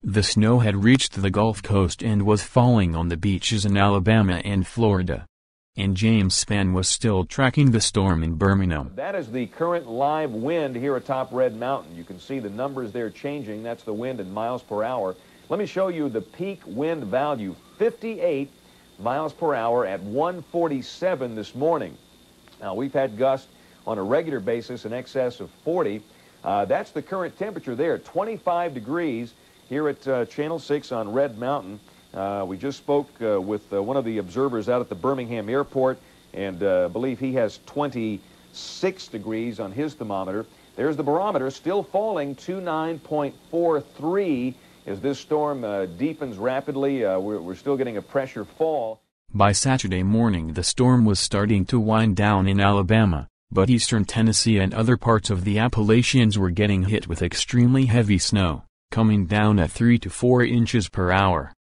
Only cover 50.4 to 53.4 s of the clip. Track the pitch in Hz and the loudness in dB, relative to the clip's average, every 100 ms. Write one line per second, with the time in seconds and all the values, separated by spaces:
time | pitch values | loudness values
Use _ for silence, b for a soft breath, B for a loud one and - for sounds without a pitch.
50.4 | 80 78 - - 123 127 110 98 - 104 | -2 -4 -4 2 4 6 6 2 0 0
51.4 | 107 104 92 123 107 110 110 95 104 101 | 2 2 2 0 2 4 4 4 4 4
52.4 | 95 98 101 101 92 110 107 78 - _ | 4 4 4 4 4 4 4 2 -4 _